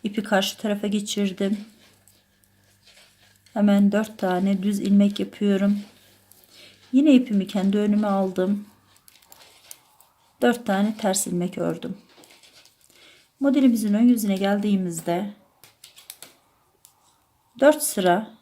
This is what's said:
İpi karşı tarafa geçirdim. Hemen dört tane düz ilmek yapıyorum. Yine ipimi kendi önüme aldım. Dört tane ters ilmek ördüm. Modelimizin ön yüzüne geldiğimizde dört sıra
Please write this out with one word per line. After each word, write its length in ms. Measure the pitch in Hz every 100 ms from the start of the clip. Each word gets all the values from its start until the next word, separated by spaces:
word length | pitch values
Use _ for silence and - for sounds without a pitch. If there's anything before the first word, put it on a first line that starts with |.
İpi 200 | 214 202
karşı 360 | 202 196 196 -
tarafa 280 | 220 202 208
geçirdim. 760 | 208 208 - 202 185 196 208 - _ _ _ _ _ _ _ _ _ _ _ _ - _ _ _ _ _
Hemen 380 | - 208 202 202
dört 260 | 202 214 -
tane 440 | 190 180 190 196
düz 180 | 190 202
ilmek 400 | 196 202 202 202
yapıyorum. 580 | 196 - 202 196 202 202 - _ _ _ _ _ _ - - _ _
Yine 220 | 254 294
ipimi 320 | 254 247 202 185
kendi 320 | 202 190 208
önüme 280 | 208 208 214
aldım. 600 | 196 190 185 185 202 - _ _ _ _ _ _ - - _ _ - _ _ _ _ _ _
Dört 240 | 240 233 -
tane 300 | 196 208 214
ters 300 | 214 190 -
ilmek 320 | 180 180 180
ördüm. 380 | 170 165 - - _ _ - - - - _ _ _ _ - - _ _
Modelimizin 540 | 277 269 262 226 208
ön 140 | 202 240
yüzüne 280 | 233 208 196
geldiğimizde 960 | 196 208 208 196 185 165 165 170 202 - _ _ - _ - - - - - _ _ _ _ _ _ _ _ _ _ _ _ -
dört 220 | 277 302
sıra 480 | - - 180 180 220 -